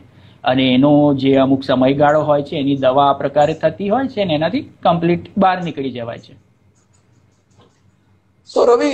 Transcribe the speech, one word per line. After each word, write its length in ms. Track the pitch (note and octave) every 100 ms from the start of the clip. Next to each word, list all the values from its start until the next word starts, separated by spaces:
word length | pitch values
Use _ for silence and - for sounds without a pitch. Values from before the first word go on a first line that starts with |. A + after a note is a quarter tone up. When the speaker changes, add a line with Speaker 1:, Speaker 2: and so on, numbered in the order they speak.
| - _ - _
Speaker 1:
અને 300 | - C3 C3
એનો 400 | B2+ D3 D3 D3
જે 220 | C3+ C3+ C3+
અમુક 280 | C3+ C3
સમયગાળો 580 | - B2+ C3 C#3+ D3 D3+
હોય 220 | D3 D3
છે, 140 | D3 D#3+
એની 180 | C#3 C#3
દવા 340 | C3 C3+ C#3
આ 40 |
પ્રકારે 400 | C3+ - D3 D3+
થતી 360 | D#3 D#3+ D#3+ G3+
હોય 180 | A#3 C4+
છે 140 | G#3
અને 120 | F#3
એનાથી 280 | D3+ E3 B3+
complete 580 | - _ F#3 E3+ E3+ E3+ - G3+
બહાર 260 | F#3+ F#3
નીકળી 280 | E3+ C#3 C3+
જવાય 260 | A#2+ - -
છે. 320 | - - _ _ _ _ _ _ _ _ _ _ _ _ _ _ _ _ _ _ _ _ - -
Speaker 2:
So, 80 | B3
Ravi, 240 | A#3+ D4